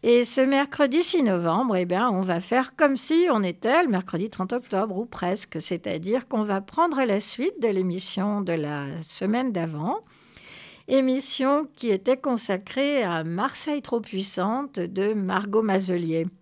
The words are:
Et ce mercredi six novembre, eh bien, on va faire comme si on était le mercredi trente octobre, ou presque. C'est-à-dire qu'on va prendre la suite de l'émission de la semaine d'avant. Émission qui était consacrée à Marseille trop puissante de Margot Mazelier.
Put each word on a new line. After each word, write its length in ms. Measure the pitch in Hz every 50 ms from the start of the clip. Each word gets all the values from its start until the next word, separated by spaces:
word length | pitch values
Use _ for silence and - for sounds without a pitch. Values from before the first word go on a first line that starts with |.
| -
Et 220 | 233 240 240 240
ce 160 | 233 - -
mercredi 640 | 262 262 277 277 285 277 - - 285 269 240 320 349
six 180 | - - 349 277
novembre, 540 | 220 190 175 170 170 160 196 254 254 208
eh 80 | 180 180
bien, 260 | 175 180 185 226 247
on 120 | 208 185 190
va 180 | 185 175 170
faire 340 | 185 - 240 247 262 262 -
comme 220 | - 311 285 277
si 320 | 247 - - 311 330 349 359 277
on 120 | 214 202
était 400 | 180 170 - - 226 262 320 359
le 60 | 302
mercredi 380 | 214 185 185 - - 165 190 220
trente 240 | - - 185 185 240
octobre, 460 | 247 247 - 220 190 202 220 190 180
ou 80 | 226
presque. 560 | 240 - - - 175 190 202 - - - 160 151
C'est-à-dire 640 | - 180 170 - 208 190 160 160 185 220 262 254
qu'on 160 | _ - 226 214
va 180 | 208 202 196
prendre 400 | 196 - - - 330 349 302 269 262
la 160 | 240 202 202
suite 420 | 220 - - - 233 175 - - -
de 60 | 226
l'émission 720 | 196 190 185 180 175 185 180 - - - 190 208 208 208
de 140 | 196 175 170
la 320 | 165 151 147 147 147 143 143 143 165 160
semaine 500 | - - - - 196 214 240 262 262 214
d'avant. 460 | 185 170 165 156 147 151 190 285 427 440 _ - - - - - - - - - - - - - - _
Émission 800 | - 254 269 262 262 254 269 277 - - - 262 262 277 285 311 277 _
qui 140 | - - 233
était 300 | 202 190 190 - 254 262
consacrée 840 | - 294 254 233 - - 196 185 196 - - 262 277 285 294 277 226
à 220 | 185 170 165 160
Marseille 560 | 165 170 180 214 269 - - - 311 294 294
trop 220 | - - - 233 226
puissante 760 | - - 190 196 196 - - 180 202 226 262 285 277 - 202
de 360 | 175 175 190 190 190 208 220
Margot 480 | 214 196 185 190 190 202 208 196 220 220
Mazelier. 640 | 214 190 190 190 185 180 175 170 165 160 165 165 185 - _